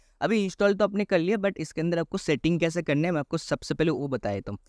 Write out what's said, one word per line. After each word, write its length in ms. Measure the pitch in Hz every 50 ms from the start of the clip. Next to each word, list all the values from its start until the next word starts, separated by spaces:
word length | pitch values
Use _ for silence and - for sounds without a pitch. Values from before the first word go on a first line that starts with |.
| _ _ _ -
अभी 240 | - 165 226 220 196
इंस्टॉल 300 | 185 - - 202 202 196
तो 100 | 190 214
आपने 200 | - 202 202 208
कर 140 | - 196 170
लिया, 180 | 160 180 226 214
but 200 | 190 202 190 -
इसके 220 | 156 - - 160
अंदर 180 | 160 175 175 170
आपको 200 | 165 - - 190
सेटिंग 400 | - - 151 120 - 160 175 160
कैसे 220 | 165 165 160 175
करना 260 | 156 - 143 143 160 180
है 40 |
मैं 80 | 175 151
आपको 180 | 143 - - 165
सबसे 360 | - - 151 - - - 151
पहले 160 | - 156 165
वो 180 | 151 123 143 143
बता 240 | 131 117 - 104
देता 200 | 101 98 - -
हूँ। 60 | 104 - _